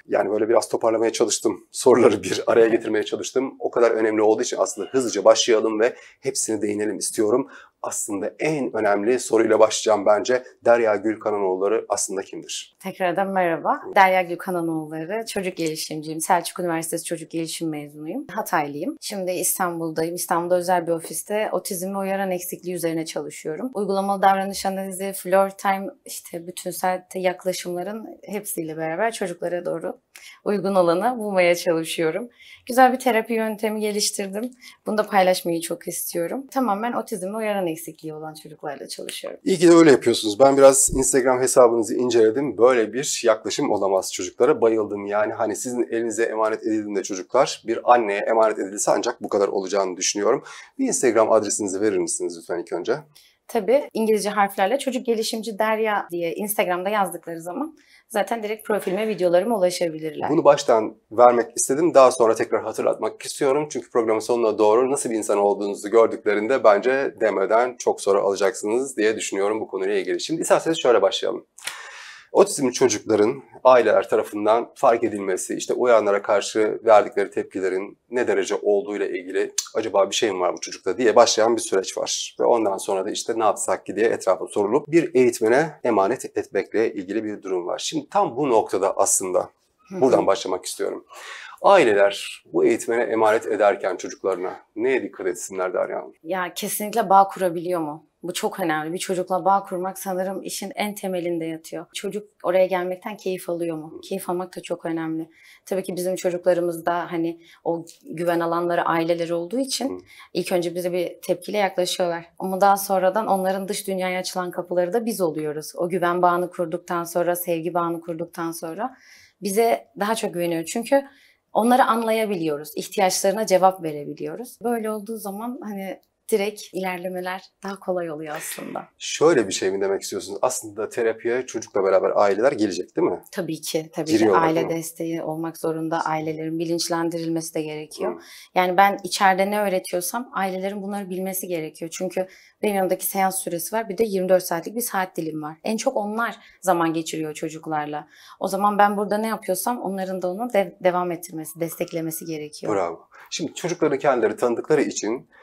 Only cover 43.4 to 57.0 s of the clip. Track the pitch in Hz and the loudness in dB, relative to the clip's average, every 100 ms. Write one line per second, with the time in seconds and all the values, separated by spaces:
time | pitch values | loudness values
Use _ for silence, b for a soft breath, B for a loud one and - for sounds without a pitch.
43.4 | 104 98 98 101 98 95 90 - 90 - | 0 -2 0 0 2 2 0 -6 -6 2
44.4 | 123 117 113 110 101 101 101 104 107 110 | 2 4 4 2 0 -4 -2 0 0 -2
45.4 | 117 - 127 120 113 117 117 107 113 110 | -4 -4 -6 -4 -2 -2 -2 -2 -2 0
46.4 | 110 110 117 110 104 101 - 95 90 123 | -2 -2 -2 -2 -2 -4 -4 -8 -2 2
47.4 | 143 - 101 113 - 123 107 101 104 113 | 2 0 -6 -2 4 4 4 -2 0 2
48.4 | 110 113 98 101 - 110 113 - 98 104 | 2 2 -6 -4 0 0 0 -6 -2 0
49.4 | 98 - 95 98 95 87 87 104 104 135 | 2 0 -2 -2 -2 -2 -4 0 2 0
50.4 | - B B - 262 - 127 110 110 110 | -2 B B -4 -2 0 2 4 6 4
51.4 | 107 - 104 95 107 95 85 - 90 85 | 2 -2 -4 0 0 0 -2 -4 -6 -8
52.4 | 82 87 82 85 90 143 - b b b | -10 -8 -6 -6 -4 -4 -6 b b b
53.4 | - 233 190 269 285 - 220 214 196 202 | -6 -4 2 0 0 -2 0 0 0 0
54.4 | 196 - 190 269 269 240 233 220 220 220 | 0 0 0 0 -2 -4 -2 -2 -2 -6
55.4 | 214 196 220 214 220 208 - 175 170 151 | -6 -4 -2 0 0 -2 -4 -6 -4 -4
56.4 | 208 - 180 180 185 214 | -4 -2 0 0 0 0